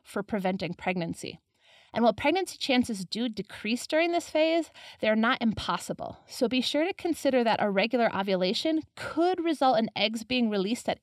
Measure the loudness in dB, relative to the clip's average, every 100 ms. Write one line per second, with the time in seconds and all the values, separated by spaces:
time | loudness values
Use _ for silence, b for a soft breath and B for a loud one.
0 | -4 -6 -4 -2 -2 -2 -4 -4 -4 -2
1 | -4 -6 -10 -14 _ b b b b 2
2 | 2 4 2 0 -2 -4 0 2 2 -4
3 | -6 -4 -4 -4 -10 -8 -4 -4 0 2
4 | 2 0 0 2 4 2 0 B B B
5 | 0 2 2 2 0 0 -2 -2 -4 -8
6 | -10 -14 -16 -2 0 2 0 0 0 -2
7 | -4 -2 2 2 4 2 2 2 2 2
8 | 0 0 0 0 0 0 0 0 -4 -10
9 | -6 0 2 2 0 2 2 2 0 0
10 | -2 -2 -2 0 2 2 0 -2 -4 -6